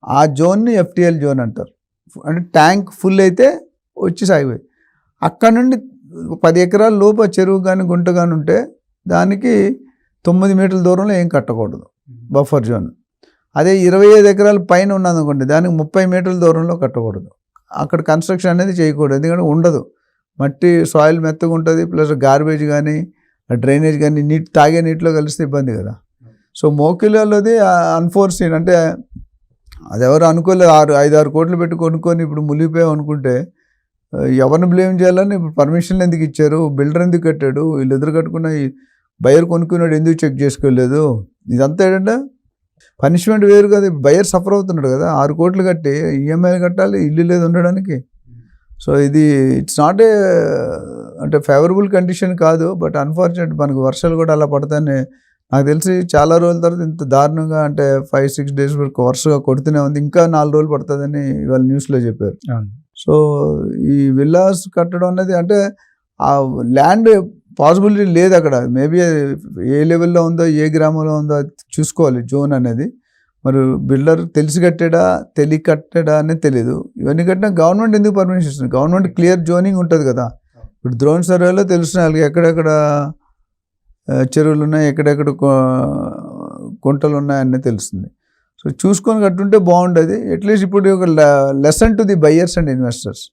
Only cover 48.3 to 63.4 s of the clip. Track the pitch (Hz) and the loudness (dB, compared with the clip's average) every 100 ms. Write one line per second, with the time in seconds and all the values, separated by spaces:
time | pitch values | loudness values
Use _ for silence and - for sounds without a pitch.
48.3 | 120 _ _ _ - - 143 143 147 151 | -20 _ _ _ -14 -2 0 2 2 2
49.3 | 143 131 131 131 - 151 196 226 214 190 | 2 2 0 -4 0 0 4 4 4 2
50.3 | 170 165 139 - 156 - 58 53 165 147 | 0 0 -2 -6 -8 -12 -16 -16 -10 -2
51.3 | 151 147 143 165 190 202 190 180 180 185 | -2 2 2 2 0 0 0 0 -2 -4
52.3 | 180 160 165 165 185 165 156 143 160 180 | 0 0 2 -2 -4 -4 -4 -4 -2 -2
53.3 | 175 170 156 143 135 131 127 175 165 165 | -2 -6 -4 -2 -2 -2 -2 -2 -2 0
54.3 | 151 147 143 143 151 151 135 131 _ _ | 0 0 -2 -2 -2 -2 -2 -6 _ _
55.3 | _ _ 131 139 151 180 185 175 - 151 | _ _ 0 2 0 0 -2 0 2 4
56.3 | 165 175 170 170 175 165 165 151 135 147 | 4 2 0 -2 -2 -6 -8 0 2 2
57.3 | 160 156 156 151 147 143 135 131 135 139 | 0 -4 -2 -2 -2 0 0 -2 -2 -2
58.3 | 139 143 139 139 147 139 135 123 127 156 | -4 -6 -4 -2 -2 -4 -2 -2 0 0
59.3 | 143 135 131 147 151 139 147 147 170 170 | 0 0 -2 0 0 0 -2 -2 2 2
60.3 | 160 151 151 151 147 - 143 143 147 139 | 2 0 0 0 -4 -4 -6 -6 -6 -6
61.3 | 143 143 131 131 139 135 135 120 113 104 | -6 -2 0 0 0 -2 -2 -2 -4 -6
62.3 | - - 120 104 113 _ _ - 151 151 | -6 -8 -8 -8 -14 _ _ 0 2 2
63.3 | 147 | 0